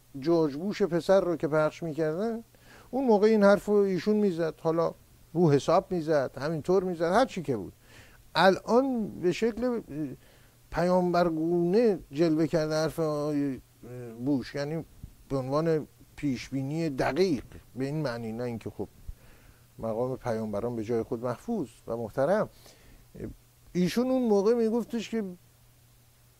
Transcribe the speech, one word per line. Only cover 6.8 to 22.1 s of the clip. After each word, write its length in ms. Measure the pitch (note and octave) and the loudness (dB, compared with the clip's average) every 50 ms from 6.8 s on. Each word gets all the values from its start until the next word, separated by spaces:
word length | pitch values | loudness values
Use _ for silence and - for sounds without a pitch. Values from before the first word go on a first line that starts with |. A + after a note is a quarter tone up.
| F#3 | 2
می‌زد، 280 | F#3 F3 D#3+ E3+ E3 | 0 -2 -2 0 2
هر 120 | F#3 A#3 C4+ | 2 2 2
چی 180 | - - G3 | 2 -2 -6
که 140 | D3+ - B2 | -4 -2 -2
بود. 160 | G#2 F2 - - _ - - - - - - - - - - - | -2 -4 -8 -14 _ -20 -20 -20 -20 -20 -20 -20 -20 -14 -4 2
الان 720 | D#3 F3 G3 F3+ - - - A3 B3+ C4+ C4+ B3+ A#3 G#3 - | 4 6 6 6 4 2 2 2 4 4 2 0 -4 -4 -6
به 240 | - - D#3 F3+ | -6 -2 -2 -2
شکل 480 | E3+ - A3 A#3+ G#3 A3+ A#3+ B3+ A#3+ G#3+ - - C#3 D3+ D#3 B2+ - - - - - - - - _ _ _ - | 0 0 0 -2 -2 -2 -4 -2 -4 -4 -6 -8 -8 -8 -8 -8 -10 -14 -18 -20 -20 -20 -20 -20 _ _ _ -8
پیامبرگونه 1300 | - D3+ E3+ F3+ F3+ F#3 F3+ F3+ E3+ F3 F3+ F3 D#3+ D#3 D#3+ E3 F3 F3 E3+ F3 F#3 A3+ B3 A3 F#3+ D3 - - | -4 -2 0 2 2 2 2 2 2 2 2 2 0 -2 0 0 0 2 2 2 2 4 4 4 2 0 -4 -6
جلوه 340 | C#3 D3 F3 E3 D#3 D#3 E3 | -2 0 2 2 2 2 2
کرده 280 | C#3+ - D#3+ D#3 D#3 D#3 | 2 0 0 0 0 0
حرف 260 | D#3 D#3+ D3+ - E3 | 0 -2 -2 -2 -2
آقای 600 | D#3+ D3+ D3+ D3 D3 D3+ D3 C#3+ C#3+ C#3 C3 G#2 - _ _ _ - A#2+ B2 B2 A#2+ A#2 A2+ A#2 B2 | -2 -2 -2 -2 -2 -2 -2 -2 -2 -2 -4 -8 -12 _ _ _ -18 -14 -14 -12 -12 -12 -10 -6 -2
بوش، 300 | C#3+ D3 B2+ A2 - - | 0 0 0 -2 -4 -6
یعنی 300 | C#3+ C#3+ D3 D#3+ E3 C#3 - - - - - - - - - | -6 -6 -4 -6 -6 -8 -10 -16 -20 -20 -20 -20 -18 -10 -6
به 80 | C#3 | -6
عنوان 500 | C3+ B2+ C3 C#3 D3+ E3 E3 D#3+ D3+ A#2 - - - - - - | -4 -2 -2 -2 0 2 2 0 0 -2 -6 -16 -20 -20 -20 -10
پیشبینی 760 | - D3 C#3+ B2 A2+ - - B2+ C#3 C3+ C#3 D3+ E3 E3 D#3+ | -6 -4 -4 -2 -4 -6 -8 -6 -6 -4 -4 -4 -4 -4 -4
دقیق، 540 | C3+ B2+ C#3 B2 C3 D#3+ F#3+ F#3+ C#3+ G#2+ - - - F2 - - - | -2 -2 -2 0 2 2 2 2 0 -2 -6 -10 -20 -20 -20 -14 -8
به 80 | A#2 C3+ | -8 -6
این 180 | C#3 D3+ D#3 | -4 -4 -4
معنی، 300 | D3 B2+ A#2 A#2 A#2 A2 | -4 -4 -4 -6 -6 -8
نه 120 | A2 A#2 B2 | -6 -6 -6
اینکه 260 | B2 A#2 G#2+ - G#2+ | -6 -6 -8 -10 -10
خب 180 | - - G2 - - - - - - - - - - - - - - _ _ _ _ - | -10 -10 -10 -12 -12 -18 -16 -16 -16 -16 -16 -20 -20 -20 -20 -20 -20 _ _ _ _ -10
مقام 380 | A2+ A2+ G#2+ A2+ B2+ B2+ C3 | -8 -6 -4 -2 -2 -4 -4
پیامبران 600 | - - B2 A2 A2 A2 A2 G2+ G2+ G#2+ A#2+ A#2+ | -6 -4 -4 -4 -4 -4 -4 -4 -4 -4 -4 -6
به 80 | A2+ G#2+ | -6 -4
جای 180 | A2+ A#2+ A2+ | -2 -2 -2
خود 220 | A2 - B2 A2+ B2 | -2 -2 -6 -6 -4
محفوظ 440 | B2 B2 - - - A#3 G3+ C#3+ - - - - | -6 -6 -6 -6 -6 -4 -4 -6 -8 -10 -14 -10
و 100 | - A2+ | -8 -6
محترم. 520 | A#2+ A#2 G#2 | -6 -6 -6